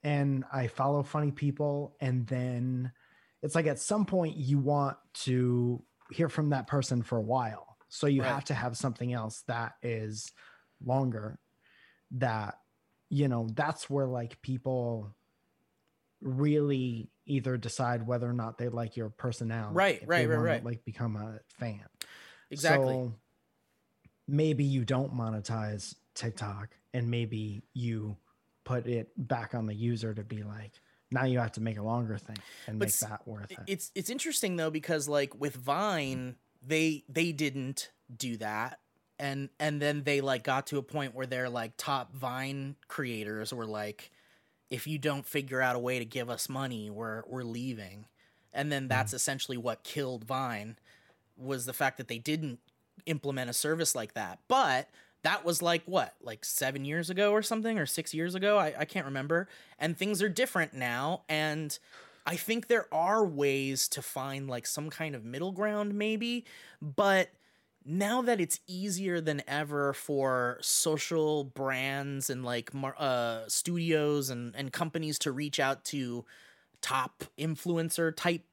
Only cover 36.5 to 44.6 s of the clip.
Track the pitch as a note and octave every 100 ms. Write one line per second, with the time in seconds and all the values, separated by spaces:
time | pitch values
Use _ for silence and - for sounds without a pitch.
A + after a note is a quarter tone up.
36.5 | _ B2+ D#3 D#3+ D3 - C#3 E3+ D3 D3+
37.5 | C3+ C3 C#3 - _ _ A#2 B2+ A2+ G#2+
38.5 | G#2+ B2 - _ _ _ _ C#3+ C#3 C#3
39.5 | _ D3+ D3 D3 D3 C#3+ C#3 C3+ C3 A2+
40.5 | C3 - C#3+ C3+ D3 C#3 B2 B2+ B2+ B2+
41.5 | A#2+ A2+ - - C#3 A#2+ C3+ C3 B2+ C3+
42.5 | C#3 C3+ C#3+ _ - C3 A2 G#2+ G#2+ G#2+
43.5 | B2+ A2 G#2+ G#2 G#2 - _ _ _ _
44.5 | _